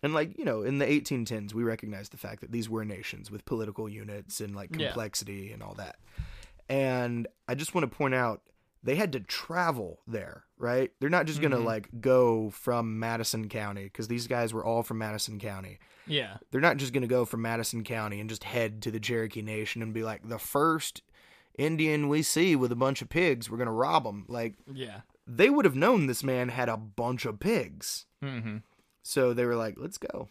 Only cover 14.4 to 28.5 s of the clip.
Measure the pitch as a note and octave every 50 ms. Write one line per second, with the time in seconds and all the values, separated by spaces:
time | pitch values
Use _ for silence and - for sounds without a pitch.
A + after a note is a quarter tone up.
14.4 | A#2+ A2+ A2+ A2+ - A2+ A2+ A#2 A2+ - A#2 A2 A2 G#2+ G#2+ G#2+ - - A2+ G2+
15.4 | A2 A2 G2 F#2+ F#2+ F#2+ D3 - - _ - - - - D3+ C#3+ A#2+ G2+ G2 -
16.4 | - _ - C3 D3 E3+ C#3+ C#3+ C#3 B2+ A#2+ C#3 B2 A#2 B2+ B2 A#2+ - - A2+
17.4 | A2+ A2+ A#2 A#2 A#2 - - A#2 G#2+ - A#2+ A2+ G#2+ G#2+ G2+ G2+ G#2+ G#2+ A2+ -
18.4 | - - - B2 A#2 A2 G#2+ A2 G#2 A#2 G#2+ A2 G#2 A#2 A#2+ A2+ A2+ A2 - A2+
19.4 | G#2+ G#2+ G#2+ G#2+ A2 G#2+ - A#2 A2+ A2 G#2+ A2+ A2 A2 A2 - - A2 A#2 G#2+
20.4 | - - - C#3+ D3 E3 D#3+ D#3 - - - - _ _ _ - - - - -
21.4 | _ _ _ - C#3 D#3 D#3+ D#3 D#3 D#3 D3+ D3+ D3 C#3+ D3 D#3 D3+ - - D#3
22.4 | F3 F#3+ E3 C3+ B2+ A#2+ A#2+ A#2 C3 C3+ C#3 - - - - E3 F3+ E3+ C3+ A#2+
23.4 | A2+ - A2+ A#2 B2 A#2 A2 A2+ B2+ D3 E3 D#3 A#2+ A2+ G2+ G2+ F#2+ - A#2+ A#2+
24.4 | A#2 A#2 G2+ _ _ - C3+ C3 B2+ A#2 G2+ G2+ - _ _ _ _ - A#2+ A#2
25.4 | F#3+ B3+ C#4+ D4 A#3+ F3 C3 C3+ D#3 A3 C4 G#3 D3+ C3 B2 - C#3 C3+ C3 B2
26.4 | B2 B2 A2+ B2+ B2 A#2 A2+ G#2+ A2 G#2+ G2 - A#2 B2 B2+ B2 - A#2+ G#2 G2+
27.4 | - F#3+ A#3 F#3 A#2+ F2 D2 G2+ - - - - - _ _ _ - C#3 C3+ A#2+
28.4 | A2 A2+